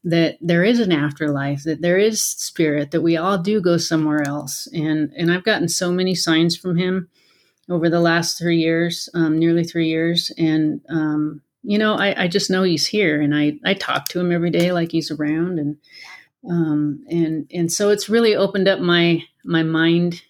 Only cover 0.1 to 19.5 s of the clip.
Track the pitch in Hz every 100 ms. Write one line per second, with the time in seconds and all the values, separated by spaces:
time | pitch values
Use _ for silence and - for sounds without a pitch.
0.1 | 170 160 - 170 170 190 240 208 156 147
1.1 | 143 151 143 139 143 156 156 170 180 208
2.1 | 214 - - - - 160 147 147 165 165
3.1 | 165 175 196 175 214 180 170 - 160 156
4.1 | 151 147 147 143 - - - 156 156 151
5.1 | - 170 180 185 214 170 - 180 180 185
6.1 | 175 - 160 170 165 185 170 185 185 175
7.1 | _ _ _ _ _ - 175 165 170 170
8.1 | 170 170 - 170 165 165 165 170 170 -
9.1 | 175 160 156 165 170 165 170 160 160 165
10.1 | 170 - - 165 156 156 - - 160 156
11.1 | 151 151 151 _ _ - 208 214 214 196
12.1 | - 180 190 - 185 185 160 - 208 185
13.1 | 151 147 147 147 143 180 190 - 139 -
14.1 | 175 175 175 175 170 175 175 165 165 151
15.1 | 151 151 160 175 175 147 151 _ - -
16.1 | - _ _ - 175 160 147 151 139 -
17.1 | 170 160 160 139 180 170 - 208 208 202
18.1 | 226 233 208 196 196 190 190 180 175 170
19.1 | 165 - _ -